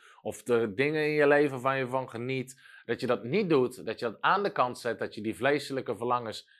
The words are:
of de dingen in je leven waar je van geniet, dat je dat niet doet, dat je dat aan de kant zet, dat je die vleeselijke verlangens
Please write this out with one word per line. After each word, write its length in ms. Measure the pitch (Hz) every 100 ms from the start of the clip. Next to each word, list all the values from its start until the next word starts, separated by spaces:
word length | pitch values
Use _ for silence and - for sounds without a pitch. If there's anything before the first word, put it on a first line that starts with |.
| - -
of 220 | 110 -
de 300 | - 120 113
dingen 300 | 92 143 156
in 80 | 151
je 160 | 151 143
leven 340 | 147 147 131
waar 160 | 127 135
je 100 | 123
van 220 | 131 127
geniet, 520 | 113 127 131 127 - - - -
dat 140 | 120
je 80 | 120
dat 160 | 117
niet 260 | 117 180 190
doet, 360 | 147 123 - 117
dat 140 | 110
je 60 | 120
dat 160 | 101
aan 220 | 143 190
de 80 | 202
kant 280 | 202 123 117
zet, 200 | 120 101
dat 160 | 113 -
je 60 |
die 140 | 107 -
vleeselijke 640 | 131 147 139 135 123 104
verlangens 520 | 120 123 117 101 - _